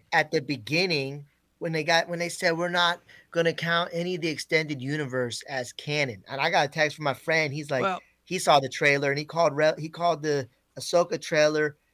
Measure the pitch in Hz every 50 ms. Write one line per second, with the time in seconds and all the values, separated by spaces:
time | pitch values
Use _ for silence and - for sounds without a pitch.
0 | _ - - 160 151 - 165 160 127 - 143 117 104 127 151 170 190 185 160 143
1 | 135 135 143 147 143 - _ _ _ _ _ - 165 165 160 156 151 165 165 165
2 | 170 175 175 165 175 170 170 - 190 170 165 165 175 175 175 175 175 170 175 175
3 | _ - - - - _ - 165 165 165 160 - 160 170 170 170 175 - 170 170
4 | 175 180 185 160 165 160 143 - - - 165 156 160 147 147 127 127 139 147 156
5 | 147 127 127 127 123 120 113 - - - 139 131 123 - - - - 147 147 151
6 | 143 127 104 92 - - 135 135 147 170 180 175 147 143 - 160 151 147 - -
7 | 151 143 127 - - 160 160 160 156 143 135 156 147 143 143 127 190 190 185 -
8 | - _ _ _ _ - 170 180 - 175 151 143 135 123 - - 151 143 143 139
9 | 143 139 139 147 151 151 160 170 170 151 139 147 151 156 156 - 151 160 - 165
10 | 175 175 160 147 147 151 143 143 123 - _ _ _ _ - 131 - - 180 170
11 | 175 175 - - - - 165 151 151 151 156 151 151 147 147 _ _ _